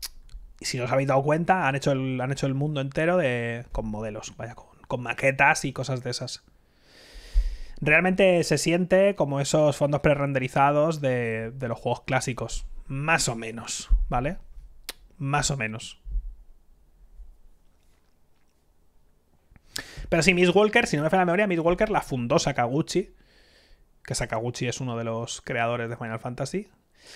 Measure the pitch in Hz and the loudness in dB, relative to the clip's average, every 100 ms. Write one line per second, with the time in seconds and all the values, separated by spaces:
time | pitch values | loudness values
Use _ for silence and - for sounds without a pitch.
0 | - - - - - - - 131 120 131 | -14 -16 -18 -18 -18 -12 -6 -4 0 2
1 | 139 135 139 156 170 185 147 135 147 135 | 4 2 4 2 4 2 2 0 0 0
2 | 131 127 127 139 139 135 147 147 135 147 | 0 -2 -2 -2 -2 0 -2 -2 -4 0
3 | 160 180 143 120 117 117 117 - 110 107 | 2 2 2 0 -2 -4 -6 -6 -6 -6
4 | 110 107 - - 113 120 - _ - 127 | -6 -8 -12 -12 -12 -14 -20 _ -8 -6
5 | 120 117 139 135 143 156 139 127 131 131 | -4 0 0 4 4 4 0 -6 -6 -6
6 | 123 123 123 - _ _ _ _ _ - | -6 -8 -10 -12 _ _ _ _ _ -20
7 | - - - - - - - - 143 156 | -20 -20 -4 0 0 -2 -10 -6 2 4
8 | 180 185 190 175 160 151 170 170 180 185 | 4 6 6 6 4 2 2 2 4 4
9 | 196 196 147 139 139 156 151 - 143 147 | 6 4 0 0 0 2 4 2 0 2
10 | 156 143 139 135 127 151 139 147 156 156 | 2 2 2 0 0 4 4 4 2 2
11 | 139 123 117 113 113 131 127 110 - 120 | 0 0 0 -4 -6 -6 -6 -4 -4 -4
12 | - 131 - 120 113 - - - - 139 | 0 0 0 -4 -6 -6 -8 -10 -8 -4
13 | 151 160 131 117 113 113 113 - - - | 0 2 0 -4 -8 -10 -10 -8 2 2
14 | - 123 135 185 - - - - - - | 2 0 -2 -6 -12 -18 -20 -18 -18 -18
15 | - - 139 143 135 139 110 110 - - | -20 -8 -2 0 0 -2 -4 -8 -12 -14
16 | - - - - - - - - _ _ | -6 -6 -6 -10 -18 -20 -20 -20 _ _
17 | - - - - - - _ _ _ _ | -20 -20 -20 -20 -20 -20 _ _ _ _
18 | _ _ _ _ _ _ _ _ _ _ | _ _ _ _ _ _ _ _ _ _
19 | _ _ _ _ _ - _ - - - | _ _ _ _ _ -20 _ -14 -12 -14
20 | - 170 156 175 180 175 214 233 233 147 | -2 2 4 6 6 6 4 4 2 0
21 | 156 190 180 180 208 170 165 175 214 170 | 2 2 2 2 2 2 2 2 2 0
22 | - 131 120 160 - 139 120 143 160 175 | -2 -2 2 2 2 0 0 0 0 -2
23 | 202 - _ _ _ _ _ - _ _ | -4 -10 _ _ _ _ _ -20 _ _
24 | - 127 127 110 120 - 123 - 131 117 | -8 -6 -4 -4 -4 -4 -4 -4 -4 -4
25 | 117 113 117 - - 127 117 120 117 120 | -4 -4 -6 -10 -6 -2 0 -2 -4 -8
26 | 120 110 123 123 139 185 208 _ _ _ | -8 -8 -8 -6 -6 -6 -8 _ _ _
27 | - | -20